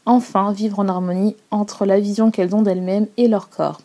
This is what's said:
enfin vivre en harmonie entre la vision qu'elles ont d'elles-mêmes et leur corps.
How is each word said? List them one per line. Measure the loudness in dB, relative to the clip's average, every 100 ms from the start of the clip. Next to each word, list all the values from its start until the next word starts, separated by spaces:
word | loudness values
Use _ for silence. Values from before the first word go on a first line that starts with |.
enfin | 2 2 2 -2 -2
vivre | -2 -4 -2
en | -2
harmonie | -2 -2 0 -2 -4 _
entre | -4 -4 -2 2
la | 2
vision | 2 2 2
qu'elles | 2 0
ont | 0
d'elles-mêmes | 0 0 -2 -2 -2 0
et | 2
leur | 2 -2
corps. | -6 -6 -6